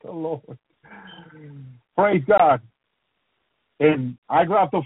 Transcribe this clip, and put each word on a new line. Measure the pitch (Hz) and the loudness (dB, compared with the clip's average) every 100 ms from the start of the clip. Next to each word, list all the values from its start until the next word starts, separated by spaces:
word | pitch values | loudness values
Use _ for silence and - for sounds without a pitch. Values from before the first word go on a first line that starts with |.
the | - | -16
Lord. | 175 160 151 - 123 _ _ _ - - 165 160 156 147 143 131 123 _ - | -12 -10 -10 -14 -20 _ _ _ -20 -20 -20 -20 -20 -20 -20 -20 -20 _ -2
Praise | 202 190 135 | 0 0 2
God. | 208 160 127 - _ _ _ _ _ _ _ _ _ _ - | 4 4 2 -2 _ _ _ _ _ _ _ _ _ _ 0
And | 151 147 127 123 - | 2 2 -4 -10 -4
I | 151 175 | -2 0
grabbed | 202 175 | 0 0
the | 185 | -2